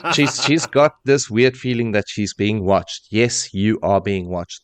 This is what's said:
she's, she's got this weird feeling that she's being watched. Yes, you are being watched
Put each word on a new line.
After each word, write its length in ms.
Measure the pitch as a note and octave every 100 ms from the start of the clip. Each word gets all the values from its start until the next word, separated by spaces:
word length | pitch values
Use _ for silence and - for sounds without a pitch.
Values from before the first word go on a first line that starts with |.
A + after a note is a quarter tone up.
| E3
she's, 300 | D3+ C#3+ -
she's 220 | C3+ D#3+ -
got 280 | C#3 D3+ - C3
this 240 | C#3 -
weird 260 | A2 B2+ B2
feeling 340 | B2+ A#2+ A#2
that 140 | G#2 -
she's 260 | - G2+
being 300 | - G#2 G#2+
watched. 440 | F#2 F#2+ - - -
Yes, 420 | G#2+ A#2 - -
you 260 | F#2+ G#2 A2
are 180 | F2+ G2
being 280 | G2+ F#2+ F2+
watched 320 | F2+ F2+ -